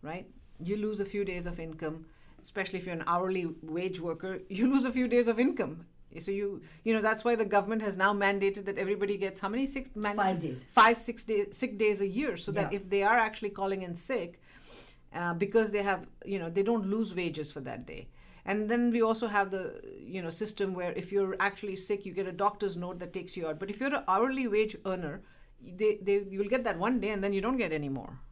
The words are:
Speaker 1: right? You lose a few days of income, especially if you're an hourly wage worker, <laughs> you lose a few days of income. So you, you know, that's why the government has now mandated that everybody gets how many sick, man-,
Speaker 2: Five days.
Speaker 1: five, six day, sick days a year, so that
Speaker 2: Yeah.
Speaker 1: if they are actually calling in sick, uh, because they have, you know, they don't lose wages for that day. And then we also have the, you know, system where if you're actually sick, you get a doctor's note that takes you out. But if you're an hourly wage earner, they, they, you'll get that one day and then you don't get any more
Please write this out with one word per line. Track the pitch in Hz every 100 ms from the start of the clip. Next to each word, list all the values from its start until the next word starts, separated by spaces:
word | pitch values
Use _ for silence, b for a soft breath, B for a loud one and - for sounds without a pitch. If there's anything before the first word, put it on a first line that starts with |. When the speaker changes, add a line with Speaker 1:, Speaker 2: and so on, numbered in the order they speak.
Speaker 1:
right? | 160 175 - - - -
You | 170 208
lose | 214 208
a | 196
few | 202 190
days | 180 175
of | 170
income, | 165 156 160 160 160 b b b
especially | - - 190 185
if | 180
you're | 170
an | 160
hourly | 175 185 190 170 160
wage | 160 160 185 180
worker, | 170 160 190 190
<laughs> | -
you | 190 247
lose | 269 262
a |
few | 247 247
days | 240 233
of | 220
income. | 254 - 170 165 - - - 165
So | 170
you, | 196 202 190 B B
you | 226
know, | 220
that's | 214 220
why | 240 233
the | 214
government | 208 196 226
has | 214 185
now | 196
mandated | 202 202 202 196 202 196
that | 196
everybody | 190 202 196 202
gets | 190 185
how | 196
many | 226 269
sick, | 277 262 -
man-, | 208 208
Speaker 2:
Five | 190 175
days. | 156 127 -
Speaker 1:
five, | - 220 233
six | - 226
day, | - 214 202
sick | - 254 202
days | 214 202
a | 202
year, | 190 294 170
so | -
that | 156 170
Speaker 2:
Yeah. | 202
Speaker 1:
if | 185
they | 202
are | 196 240
actually | 220 220 208
calling | 202 196 190
in | 185 170
sick, | - 240 170 - B B B B B B B
uh, | - 175
because | 170 196 226 214
they | 202
have, | 202 185 - - -
you | 196
know, | 165
they | 170
don't | 196 233 190
lose | 214 214
wages | 180 175 151 147
for | -
that | 127 120 123
day. | - - B B B
And | - 208 214
then | 240 240
we | 233
also | 220 226 226
have | 208 196
the, | 190 180 - - -
you | 90 185
know, | 170
system | - 214 - 196
where | 185 180
if | - 175
you're | 202 196 190
actually | 196 196 214 190
sick, | - 202 202
you |
get | 175 185
a |
doctor's | 175 202 208 202 175
note | 175 175
that | 175
takes | 185 175 -
you | 165
out. | 156
But | 196
if | 208
you're | 269
an | 277 -
hourly | 190 247 262 254
wage | 208 214 214 196
earner, | 185 165 156 b b b b
they, | - 185 214 208
they, | 190 202 196
you'll | 196 202
get | 254 233
that | 170
one | 202 254
day | 202
and | 208
then | 196
you | 196
don't | 196 262
get | 196
any | 156 143
more | 135 98 127 -